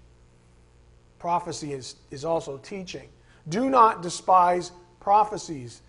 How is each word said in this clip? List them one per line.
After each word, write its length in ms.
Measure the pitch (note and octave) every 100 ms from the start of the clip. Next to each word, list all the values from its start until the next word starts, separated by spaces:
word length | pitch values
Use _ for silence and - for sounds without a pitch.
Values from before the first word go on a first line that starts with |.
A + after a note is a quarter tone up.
| - _ _ _ _ _ _ _ _ _ _ _
Prophecy 560 | F3 E3+ E3+ D3+ D3+
is, 220 | C#3 A#2+ - _
is 140 | C3+ D#3
also 320 | E3 D3+ C3+
teaching. 500 | - G3 F3+ C#3+ B2+ - _ _ D#3
Do 200 | F#3+ C4
not 320 | C4 A3 F#3+
despise 720 | F3 - - F#3 F3 F3+ E3+ - - _
prophecies. 800 | - G#3 G#3 E3+ - D3 A#2+ -